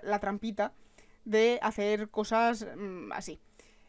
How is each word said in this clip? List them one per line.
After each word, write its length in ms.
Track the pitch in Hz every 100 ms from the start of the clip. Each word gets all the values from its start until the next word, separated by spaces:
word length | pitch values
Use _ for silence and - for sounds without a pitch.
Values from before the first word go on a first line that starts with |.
la 180 | - 208
trampita 520 | 190 202 226 202 208 - - - - -
de 340 | - 214 233 240
hacer 480 | 214 214 202 214 214
cosas, 560 | - 208 220 233 226 214 170
mm, 360 | 196 185 104
así. 280 | - - 151 _ _ - -